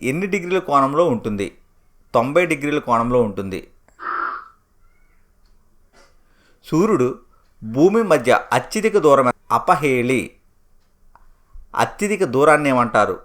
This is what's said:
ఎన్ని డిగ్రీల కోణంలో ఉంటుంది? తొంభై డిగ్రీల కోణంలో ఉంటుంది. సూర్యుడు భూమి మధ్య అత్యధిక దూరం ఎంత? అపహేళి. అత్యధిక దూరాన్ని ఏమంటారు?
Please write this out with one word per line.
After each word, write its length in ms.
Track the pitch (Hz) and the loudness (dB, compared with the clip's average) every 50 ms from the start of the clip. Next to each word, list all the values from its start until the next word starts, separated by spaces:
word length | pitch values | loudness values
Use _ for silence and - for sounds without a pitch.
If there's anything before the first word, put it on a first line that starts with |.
| 92 127 | -6 -4
ఎన్ని 180 | 139 175 202 190 | -4 -4 -4 -4
డిగ్రీల 260 | 202 196 170 180 190 185 180 | -4 -6 -4 -2 -4 -4 -2
కోణంలో 380 | - 143 139 135 135 143 160 180 160 | 0 2 2 2 2 2 0 2 2
ఉంటుంది? 340 | 123 107 - 113 104 98 98 - - _ _ _ _ _ _ _ _ _ _ _ - | 0 -2 -4 -6 -6 -4 -6 -8 -8 _ _ _ _ _ _ _ _ _ _ _ 0
తొంభై 280 | 120 120 135 147 175 180 160 | 0 0 2 0 0 0 0
డిగ్రీల 300 | 160 135 139 147 147 147 - | -2 -4 -2 -4 -4 -4 0
కోణంలో 320 | 127 117 113 117 123 123 123 117 | 0 0 0 0 2 2 0 0
ఉంటుంది. 340 | 107 98 104 98 95 95 - - - _ _ _ _ _ - - - - - - - - - - - _ _ _ _ _ _ _ _ _ _ _ _ _ _ _ _ _ _ _ _ _ _ _ _ _ _ _ _ _ _ _ _ _ _ _ _ _ _ _ _ _ _ _ - | 0 -4 -8 -8 -8 -8 -10 -12 -16 _ _ _ _ _ -12 -10 -8 -6 -6 -6 -8 -10 -12 -16 -20 _ _ _ _ _ _ _ _ _ _ _ _ _ _ _ _ _ _ _ _ _ _ _ _ _ _ _ _ _ _ _ _ _ _ _ _ _ _ _ _ _ _ _ -4
సూర్యుడు 400 | 151 160 196 226 196 131 123 127 - - _ _ _ _ _ _ _ _ | 0 0 2 2 2 0 0 -2 -4 -8 _ _ _ _ _ _ _ _
భూమి 400 | 113 110 113 135 160 196 208 233 226 190 | -14 -8 0 2 4 4 4 2 2 2
మధ్య 260 | 156 143 113 127 120 - - - - - | 0 2 4 2 2 2 2 -2 -2 -2
అత్యధిక 380 | - - - 220 196 214 190 202 151 | -2 -4 -6 -2 -2 0 0 2 4
దూరం 220 | 147 139 135 127 123 | 4 4 4 4 0
ఎంత? 100 | - - _ _ - - | -2 -4 _ _ -2 -2
అపహేళి. 640 | - - 175 143 156 139 127 123 120 123 131 113 82 - - _ _ _ _ _ _ _ _ _ _ _ _ _ _ - _ _ - - _ _ _ _ - - - - - - 117 | 0 0 0 0 0 -2 -2 -2 -2 -2 -2 -4 -4 -8 -14 _ _ _ _ _ _ _ _ _ _ _ _ _ _ -20 _ _ -20 -20 _ _ _ _ -20 -20 -18 -10 -4 -4 -4
అత్యధిక 380 | - - - 208 196 214 190 190 131 117 | -4 -2 -4 -4 -4 0 -2 -2 -2 2
దూరాన్ని 340 | 135 143 156 151 151 147 139 131 | 2 4 4 4 4 2 0 2
ఏమంటారు? 420 | 123 120 110 104 110 101 98 90 - | 2 0 2 2 2 2 2 -2 -6